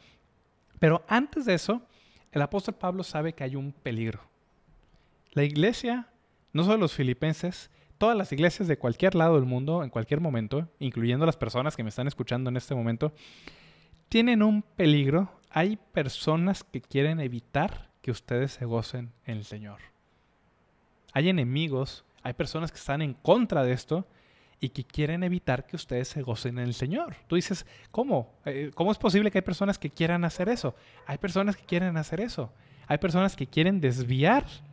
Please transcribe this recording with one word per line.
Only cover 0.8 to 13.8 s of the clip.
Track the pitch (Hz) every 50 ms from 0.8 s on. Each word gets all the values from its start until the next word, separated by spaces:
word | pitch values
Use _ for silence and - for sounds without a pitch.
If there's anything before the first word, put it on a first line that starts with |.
| 170 156 165 170 -
antes | - 214 240 294 - - 311 254
de | 233 180
eso, | 160 - - 220 240 - _ _ _ _ _ _ _ _ _
el | - 147
apóstol | 143 - - 196 - 226 196
Pablo | - - 180 180 190 175
sabe | - - 151 156 165 160
que | - 139
hay | 131 135
un | 139 135 143
peligro. | 139 _ - 131 113 113 113 113 107 - - _ _ _ _ _ _ _ _ _ _ _ _ _ _ _ _ _ _ _ _ _
La | - 147 147
iglesia, | 147 147 147 175 233 233 - - 233 240 254 233 - _ _ _ _ _ _ _ _
no | - 151 175
solo | 196 220
los | 220 180 147 -
filipenses, | - 135 127 123 - 151 160 156 - - 180 - - - - _ _ _ - _
todas | - 208 226 233
las | 202 180 - 139
iglesias | 139 165 175 - - 196
de | 165 143
cualquier | - - 120 113 - 180 190 185
lado | 170 160 165 165
del | 143 131
mundo, | 127 127 127 135 151 165 175 147
en | 123
cualquier | - 117 110 - 147 151
momento, | 175 156 127 117 107 104 131 147 165 - _ -
incluyendo | 139 127 - 120 117 120 123 139 165
las | 165 -
personas | - 123 113 - 123 135 151 -
que | - 113
me | 107
están | - 123 127
escuchando | 143 - - 123 - 123 123 131 123
en | 127
este | 127 - - 139
momento, | 123 113 117 113 113 151 151 - - - - - - - - - - - - - _